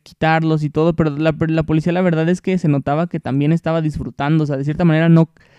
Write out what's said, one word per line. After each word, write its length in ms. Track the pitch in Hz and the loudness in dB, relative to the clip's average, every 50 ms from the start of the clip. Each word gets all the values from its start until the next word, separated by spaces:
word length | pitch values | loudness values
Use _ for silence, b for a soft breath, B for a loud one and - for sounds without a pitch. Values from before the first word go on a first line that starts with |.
| _ | _
quitarlos 580 | - - _ 156 160 160 160 160 160 160 156 | -20 -8 _ 0 0 0 2 2 0 0 0
y 80 | 151 143 | -2 -2
todo, 240 | - 156 160 170 165 | 0 0 0 2 2
pero 160 | - 160 156 | 0 0 -2
la, 240 | 143 143 156 160 151 | -2 0 0 -2 0
la 280 | 160 165 160 160 160 156 | 0 -2 -2 -2 -2 -2
policía, 280 | 156 156 160 151 180 | 0 -2 0 0 0
la 100 | 170 180 | 0 0
verdad 260 | 185 180 165 156 160 165 | 0 0 0 0 0 0
es 120 | 180 180 | -2 -2
que 160 | - 190 185 | -2 -4 -2
se 120 | 175 - 156 | 0 0 0
notaba 400 | 143 139 - 143 143 156 175 170 | 0 0 -2 -2 -2 -2 -2 -4
que 100 | - 160 | -6 -8
también 320 | - 123 127 139 143 147 | -6 -4 -4 -2 0 0
estaba 320 | 165 165 - 160 165 165 | 0 0 -2 -2 -4 -2
disfrutando, 600 | 160 156 147 156 139 123 - - 139 147 156 160 151 | -4 -4 -6 -6 -8 -10 -8 -6 -2 0 0 0 0
o 20 | |
sea, 100 | 143 143 | -2 -4
de 60 | 135 | -4
cierta 220 | 139 147 151 156 175 | -4 -4 -2 0 2
manera 240 | 165 156 156 165 170 | 2 2 2 4 6
no, 200 | 165 165 160 - _ b b b b | 6 6 4 2 _ b b b b